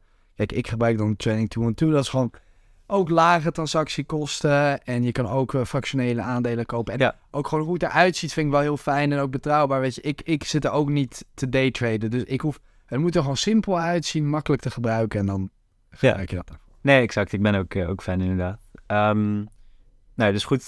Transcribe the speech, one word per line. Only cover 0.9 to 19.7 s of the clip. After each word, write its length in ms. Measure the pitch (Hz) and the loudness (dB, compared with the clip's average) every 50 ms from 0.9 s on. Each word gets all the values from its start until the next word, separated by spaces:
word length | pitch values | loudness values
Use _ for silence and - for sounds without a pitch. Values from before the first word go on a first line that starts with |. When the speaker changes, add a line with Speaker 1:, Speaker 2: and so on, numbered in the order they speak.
| 117 107 | 2 2
Speaker 1:
dan 180 | 104 107 107 | 0 0 -2
Trading 340 | - - 117 107 110 110 104 | 0 -2 -2 0 0 -2 -2
two 120 | - 113 | -2 -2
one 120 | 117 117 110 | -2 0 0
two, 160 | - 165 156 | 2 2 2
dat 120 | 156 143 | 4 2
is 60 | 131 - | 2 0
gewoon 240 | - 131 127 113 - - _ _ - _ _ _ - _ _ | 0 -2 -2 -2 -4 -10 _ _ -20 _ _ _ -20 _ _
ook 220 | - 202 196 185 156 | -2 0 0 2 2
lage 440 | 170 165 165 170 175 170 147 170 | 4 4 6 6 4 4 2 -2
transactiekosten 1300 | - 170 160 147 - 160 156 - - - 139 - 156 151 147 139 - - - 151 143 143 147 143 139 - - | -2 -2 -4 -2 0 -2 -2 -2 -4 -6 -6 -4 -4 -4 -4 -4 -4 0 2 2 4 4 4 2 0 -2 -4
en 180 | - 123 120 | -4 -2 0
je 100 | 123 123 | 0 0
kan 160 | 113 - 123 92 | 0 -2 -2 0
ook, 260 | 120 135 131 - - | 0 -2 -2 0 0
eh, 100 | 135 120 | -2 -2
fractionele 580 | - - 135 - - - 135 123 123 120 117 | -2 -2 -4 -4 -2 -2 0 0 0 0 -2
aandelen 440 | 101 123 123 123 120 120 117 117 113 | -2 -2 -2 -2 0 0 -2 -2 -4
kopen. 260 | - 120 117 113 - | -4 -4 -4 -4 -2
En 60 | 98 131 | 0 2
Speaker 2:
Ja. 180 | 131 113 - - _ _ | 2 0 0 -4 _ _
Speaker 1:
ook 180 | - 143 143 - | -6 -6 -4 -2
gewoon 160 | 156 156 156 | -2 -2 -2
hoe 80 | 160 | -2
het 100 | 180 160 | -2 -2
eruit 340 | 180 - - 156 180 185 170 | -2 0 4 4 4 4 2
ziet 160 | - - 147 | -2 -6 -6
vind 140 | - 160 151 | -2 -2 0
ik 60 | 147 | 2
wel 80 | 143 143 | 2 2
heel 160 | 147 147 147 | 2 0 -2
fijn 360 | 139 - 151 139 143 147 143 | -4 -2 -2 0 0 2 0
en 60 | 143 143 | 0 0
ook 120 | 139 135 | -2 -2
betrouwbaar. 500 | 131 139 - 147 147 151 147 135 135 135 | -4 -4 -2 0 2 2 2 2 0 0
Weet 140 | 131 131 120 | 0 -2 -4
je, 60 | - | -4
ik, 200 | - 151 139 - - | -6 -6 -6 -6 -4
ik 200 | - 160 143 - | -2 -2 -2 -2
zit 200 | - - 151 135 | -2 -2 0 0
er 60 | 127 | 0
ook 180 | 98 147 151 143 | 0 0 0 2
niet 360 | 147 147 135 120 - - - _ - | 2 0 0 -2 -6 -14 -20 _ -10
te 140 | - 135 127 | -6 -4 0
daytraden, 600 | 123 131 131 131 120 - 123 117 110 107 113 110 | 0 2 2 2 0 0 -2 0 0 0 -2 -2
dus 120 | 117 127 110 | -2 -2 -4
ik 160 | - 135 127 | -4 -4 -4
hoef, 200 | - 151 - - _ _ _ _ _ | -2 -4 -4 -6 _ _ _ _ _
het 140 | - 117 131 | -6 -2 0
moet 140 | 165 175 165 | 0 2 2
er 60 | 175 | 0
gewoon 160 | 139 135 135 | 0 0 -2
simpel 420 | - - 202 220 220 - 202 185 170 | -2 0 2 2 2 2 2 -2 -2
uitzien, 500 | 165 170 175 175 151 - - 160 151 143 | 0 0 -2 -2 -2 -2 -2 -2 0 0
makkelijk 340 | 151 156 - - 143 - | -2 -2 0 0 0 0
te 80 | - 127 | 0 -4
gebruiken 500 | - - 120 113 113 113 113 104 - 104 | -6 -4 -2 0 0 0 0 0 0 0
en 60 | 98 | 0
dan 240 | 98 98 95 95 - _ _ _ _ _ _ _ _ | 0 0 -2 -4 -6 _ _ _ _ _ _ _ _
Speaker 2:
Ja. 60 | - - - 127 | -4 2 2 2
Speaker 1:
gebruik 220 | 101 95 95 - | 2 2 -2 -6
je 60 | - | -6
dat 100 | 90 - | -8 -8
daarvoor. 200 | - - - - - - _ | -10 -18 -20 -20 -20 -12 _
Speaker 2:
Nee, 200 | - 139 139 131 | 4 6 6 6
exact. 300 | 120 107 - 107 101 - | 6 4 0 -2 -2 0
Ik 100 | - 98 | 0 2
ben 120 | 104 104 104 | 2 2 2
ook, 200 | 95 92 - - | 2 0 -2 -4
eh, 140 | 101 87 82 | -4 -2 -2
ook 140 | 95 - | -4 -4
fan 180 | - - 92 92 | -4 -4 -2 0
inderdaad. 380 | 92 92 92 90 90 92 104 - - - - - - | 0 0 0 0 -2 -4 -6 -10 -16 -20 -20 -14 -6
Ehm, 480 | - 104 104 104 107 104 107 104 104 104 104 104 110 - - - - | -2 0 2 2 4 2 2 2 0 -2 -4 -6 -8 -14 -20 -20 -20